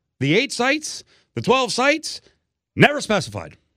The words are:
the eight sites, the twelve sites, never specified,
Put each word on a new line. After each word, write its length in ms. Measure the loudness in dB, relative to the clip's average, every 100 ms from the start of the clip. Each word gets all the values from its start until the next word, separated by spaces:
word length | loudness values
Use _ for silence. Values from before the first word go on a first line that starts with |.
| _ -6
the 160 | 0 2
eight 160 | 0
sites, 520 | -2 0 -2 -4 -14 -16 _ _
the 80 | -6
twelve 300 | 0 2 2
sites, 500 | 0 0 0 -4 -14 _ _ _ _ _ 4
never 260 | 4 4
specified, 560 | -2 -2 -2 -8 -12 -18 _